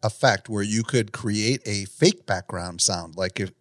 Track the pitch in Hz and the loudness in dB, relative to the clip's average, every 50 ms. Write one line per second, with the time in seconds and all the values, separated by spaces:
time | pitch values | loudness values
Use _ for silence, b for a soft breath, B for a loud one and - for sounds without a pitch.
0 | - 107 - - 139 123 101 95 - 117 107 101 101 104 107 113 113 - 127 117 | -4 -4 0 4 4 4 4 2 -2 -4 -2 -2 -2 0 0 -2 0 2 0 0
1 | 107 - - - - 104 104 107 107 120 135 - - 110 104 101 101 - - - | 0 0 -4 -6 -4 -2 0 0 2 0 0 0 -2 -4 -4 -4 -6 -8 0 4
2 | 160 208 - - _ - 95 90 - - 95 87 87 90 87 87 - 104 92 87 | 4 4 4 2 _ -4 -2 -2 -2 -6 -6 -6 -6 -6 -2 0 0 0 0 -2
3 | 82 82 80 92 92 90 - 101 98 92 - _ | -6 -8 -4 -4 -2 -2 -2 -4 -4 -6 -6 _